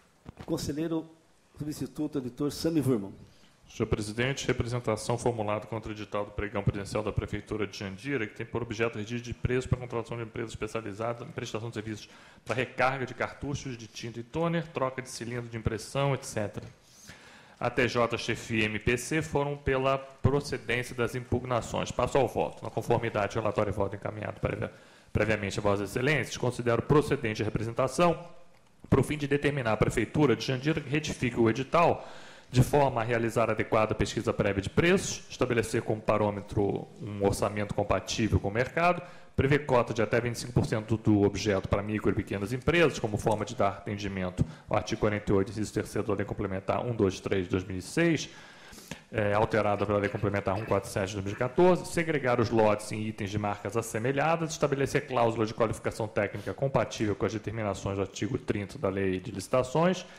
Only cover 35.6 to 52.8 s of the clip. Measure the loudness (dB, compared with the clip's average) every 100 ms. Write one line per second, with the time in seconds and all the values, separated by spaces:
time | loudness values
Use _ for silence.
35.6 | 2 0 0 -2 2 2 2 0 -4 0
36.6 | 0 0 -6 -10 -8 0 2 2 0 0
37.6 | -2 -2 0 0 0 0 2 2 2 0
38.6 | 0 2 2 2 -4 -16 -4 0 4 2
39.6 | 4 4 4 0 2 2 0 -4 -2 0
40.6 | 2 0 0 0 4 6 6 4 0 0
41.6 | 0 -2 0 0 0 0 -2 -4 -4 -2
42.6 | 2 4 4 2 -2 0 0 0 0 0
43.6 | 0 0 -6 -6 -4 -4 -2 -2 -4 -4
44.6 | -2 -2 0 0 2 2 2 2 2 -2
45.6 | -4 -4 -4 -4 -2 -2 -2 -4 -4 -2
46.6 | -2 0 0 2 2 2 -2 -2 0 -2
47.6 | -2 -8 -4 2 2 2 -2 -14 -20 -20
48.6 | -20 -20 -16 -18 -6 -2 2 2 2 2
49.6 | 2 2 2 2 2 0 0 0 0 -2
50.6 | 0 0 0 -2 -2 -2 -4 -2 0 6
51.6 | 6 6 2 -2 0 0 2 2 4 6
52.6 | 6 4